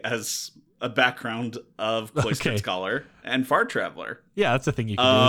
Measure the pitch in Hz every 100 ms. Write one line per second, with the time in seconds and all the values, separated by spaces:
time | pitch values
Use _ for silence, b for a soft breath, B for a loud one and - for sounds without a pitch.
0 | 110 117 104 - - - _ _ 117 110
1 | 127 123 120 113 120 120 - - 110 113
2 | 110 151 120 - - 107 101 92 95 127
3 | - _ - 127 127 156 233 131 87 -
4 | - - _ - 196 120 - - 113 104
5 | 127 131